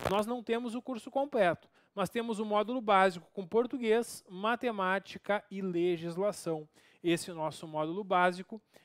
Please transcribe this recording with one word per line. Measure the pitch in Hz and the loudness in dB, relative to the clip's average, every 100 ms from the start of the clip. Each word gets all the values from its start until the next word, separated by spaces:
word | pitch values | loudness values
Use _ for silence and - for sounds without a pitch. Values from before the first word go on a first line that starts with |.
| - | 0
nós | 196 214 | 0 0
não | 247 | -4
temos | 220 226 247 | -2 -2 -2
o | 233 | -6
curso | - 240 - | -6 -8 -4
completo, | 269 277 240 180 - _ _ _ | -2 0 4 4 2 _ _ _
mas | 202 185 | -4 -2
temos | 233 233 208 | -2 -4 -4
o | |
módulo | 214 208 214 254 | 0 0 0 -2
básico | 220 196 190 175 - | 4 6 6 4 -8
com | - 185 | -10 -2
português, | 220 247 277 226 226 233 - - | 0 0 0 2 2 0 -8 -14
matemática | 185 208 240 247 208 185 190 - - - 202 - | -4 -2 -2 -2 -2 0 0 -4 -8 -2 -2 -4
e | 196 | -6
legislação. | 190 170 175 170 170 170 202 185 - 160 151 _ _ _ | -2 0 0 0 -4 -4 -2 -4 -6 -6 -8 _ _ _
Esse | 170 170 - | 0 0 -2
nosso | 165 156 - 165 | -6 -6 -6 -8
módulo | 151 156 180 | -4 -4 -4
básico, | 196 185 180 180 185 220 - - | 0 4 4 2 -8 -16 -18 -20